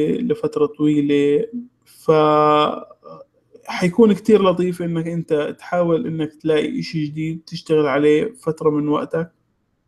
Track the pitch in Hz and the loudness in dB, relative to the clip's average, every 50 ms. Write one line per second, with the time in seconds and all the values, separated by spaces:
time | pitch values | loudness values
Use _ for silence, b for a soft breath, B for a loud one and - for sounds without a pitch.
0 | 151 165 - - 247 - - - - 147 - 151 147 143 - - 151 151 151 147 | 0 0 -2 -2 -2 -4 -4 -2 -4 -6 -2 -2 -2 -2 -2 -2 0 0 2 0
1 | 143 147 143 143 143 143 147 151 - - - 240 - - _ _ _ _ _ - | 0 2 2 2 2 2 2 0 -2 -4 -8 -12 -14 -14 _ _ _ _ _ -4
2 | - - 156 151 151 151 151 151 151 151 151 151 151 - - - - - - _ | 0 2 2 4 4 4 4 4 4 4 4 4 2 0 -2 -8 -12 -18 -20 _
3 | _ - - 80 - _ _ _ _ _ - - _ - - - 185 175 175 - | _ -20 -20 -20 -20 _ _ _ _ _ -20 -20 _ -12 -6 -4 -4 0 4 4
4 | 226 214 202 - - - 214 196 196 185 175 175 180 180 175 - 175 170 165 165 | 4 4 4 2 4 4 4 6 4 2 2 2 -2 -2 -4 -4 -6 -4 -4 -4
5 | 160 165 170 170 165 - 160 147 151 - - - - - 175 180 175 170 165 156 | -4 -4 -6 -6 -4 -2 -2 -2 -2 -4 -8 -12 -10 -4 -2 0 2 2 0 0
6 | 127 143 160 160 151 151 - _ - 160 156 151 160 - - 170 165 - - 160 | 0 -4 -4 -6 -6 -8 -8 _ -2 0 0 0 0 -2 -4 -6 -8 -6 -6 -6
7 | 151 147 147 160 156 160 160 165 - - 170 165 - - 160 156 151 143 131 143 | -6 -4 -6 -6 -6 -6 -8 -10 -12 -14 -16 -14 -2 0 0 2 2 2 0 2
8 | 147 151 151 156 - - - - - 165 156 - 160 156 151 147 147 147 147 - | 4 4 4 2 0 -4 -8 -6 -6 -6 -6 -2 -2 -2 0 0 -2 -2 -2 -2
9 | - - - 165 170 - _ _ _ _ _ _ _ _ _ _ _ | -4 -4 -4 -6 -6 -6 _ _ _ _ _ _ _ _ _ _ _